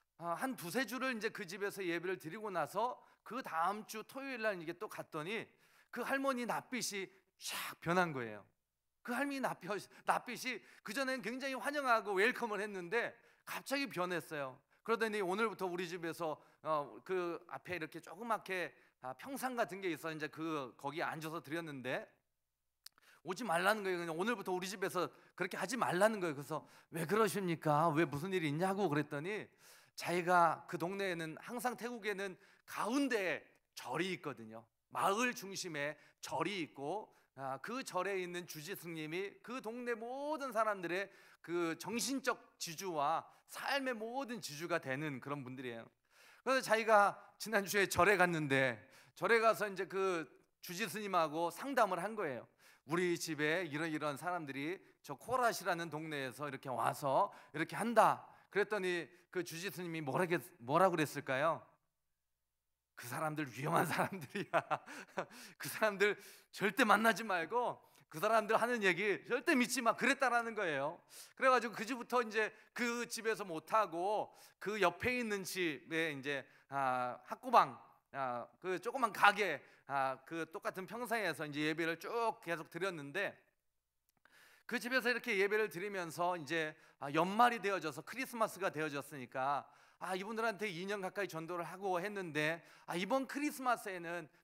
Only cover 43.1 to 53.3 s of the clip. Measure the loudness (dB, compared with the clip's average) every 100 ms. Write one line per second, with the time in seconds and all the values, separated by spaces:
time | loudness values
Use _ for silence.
43.1 | 0 -4 -16 -16 -6 -2 0 0 -4 -4
44.1 | -4 -4 -6 -8 -8 -2 -2 0 -2 -2
45.1 | -6 -6 -6 -6 -8 -8 -10 -14 _ _
46.1 | -20 -20 -6 0 0 4 2 8 8 8
47.1 | 2 -10 -12 0 0 2 4 4 6 8
48.1 | 8 6 4 2 4 4 0 -10 -20 -20
49.1 | -2 4 6 6 4 0 -4 -4 0 0
50.1 | 0 -4 -12 _ _ -10 -4 -4 -4 0
51.1 | 2 2 0 -2 -2 -2 2 4 2 -2
52.1 | -2 -2 -4 -8 _ -20 -20 -2 2 2
53.1 | 2 -2